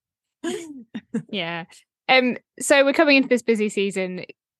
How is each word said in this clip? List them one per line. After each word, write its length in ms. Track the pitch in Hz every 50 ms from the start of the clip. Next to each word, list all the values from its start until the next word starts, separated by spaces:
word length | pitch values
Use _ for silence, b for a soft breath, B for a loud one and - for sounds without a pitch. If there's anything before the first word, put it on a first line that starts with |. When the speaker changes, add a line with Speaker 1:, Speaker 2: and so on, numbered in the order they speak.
| _ _ _ _ _ _ _ _ -
Speaker 1:
<laughs> 880 | 339 359 349 339 311 285 262 226 _ - 214 _ _ - 208 - -
Speaker 2:
Yeah. 360 | 214 196 165 165 170 165 170 _ b b b b _ _ - -
Um, 260 | 262 262 254 247 220 - _ _ _ -
so 240 | - - 294 277 277
we're 100 | 277 269
coming 220 | - 320 294 277
into 120 | 269 262 -
this 120 | 247 233 -
busy 260 | - 233 214 214 208
season. 560 | - 208 196 202 185 196 185 185 185 180 - _ - _ _ _ _